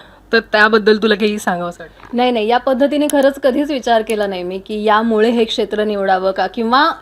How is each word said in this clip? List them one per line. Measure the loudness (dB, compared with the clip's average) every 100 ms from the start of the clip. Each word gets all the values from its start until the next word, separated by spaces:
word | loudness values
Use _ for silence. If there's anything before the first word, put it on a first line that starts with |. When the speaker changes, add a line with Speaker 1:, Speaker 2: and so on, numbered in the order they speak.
| -20 -20 -4
Speaker 1:
तर | -2
त्याबद्दल | 0 2 4 4 4 2
तुला | 2
काही | 0 0 -2
सांगावंसं | -4 -4 -6 -10
वाटतं? | -18 -20 -8 -2
Speaker 2:
नाही, | 0
नाही, | 0 0
या | 0
पद्धतीने | 0 0 0 0 0
खरंच | 2 2 2
कधीच | 0 0 -2
विचार | -4 0 0 0
केला | -4 -4
नाही | -4
मी | -8 -8
की | -8 -4
यामुळे | 0 2 2 2 2
हे | 2
क्षेत्र | 0 -2 -4 -2
निवडावं | -2 -2 0 0 0
का, | -2 -4
किंवा | -4 0 2 2 -2